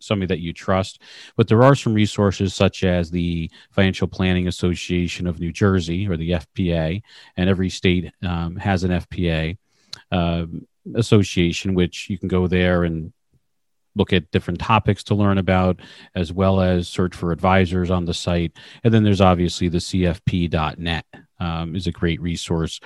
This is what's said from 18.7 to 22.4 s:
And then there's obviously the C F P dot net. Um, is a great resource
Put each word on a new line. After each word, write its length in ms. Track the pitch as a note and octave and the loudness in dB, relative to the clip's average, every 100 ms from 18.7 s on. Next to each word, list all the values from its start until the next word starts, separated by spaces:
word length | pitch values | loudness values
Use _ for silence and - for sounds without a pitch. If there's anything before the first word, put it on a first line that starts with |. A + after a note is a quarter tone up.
| - | -4
And 120 | A#2 | 2
then 100 | A2 | 4
there's 160 | G#2 F#2+ | 4 4
obviously 480 | F#2 F2 F2 - F2 | 4 4 0 0 -2
the 120 | E2+ | -2
C 260 | - F#2+ F2 | -2 0 0
F 180 | E2+ | 0
P 240 | - F#2 E2+ | -2 -2 0
dot 300 | D#2+ D2+ - | -2 -2 -4
net. 260 | E2+ D#2+ - - - _ | -6 -6 -8 -20 -20 _
Um, 360 | F2 E2 E2 E2+ | -6 -6 -6 -4
is 100 | E2+ | -6
a 60 | |
great 280 | - F2 D#2+ | -2 -2 -2
resource 600 | F2 E2 | -4 -6